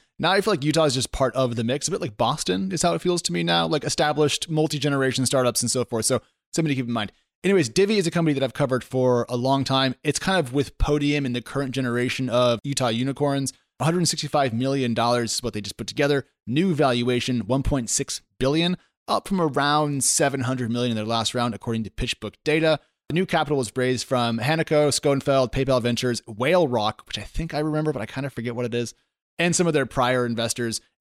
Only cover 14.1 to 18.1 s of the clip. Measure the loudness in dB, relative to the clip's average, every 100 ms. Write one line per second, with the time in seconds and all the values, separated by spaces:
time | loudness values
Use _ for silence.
14.1 | 0 -2 0 2 0 0 0 0 0 2
15.1 | 2 0 -4 -6 -6 -10 -10 -8 -2 2
16.1 | 0 -2 _ -4 0 2 4 2 2 2
17.1 | 0 0 -2 0 0 0 -2 -2 -4 -4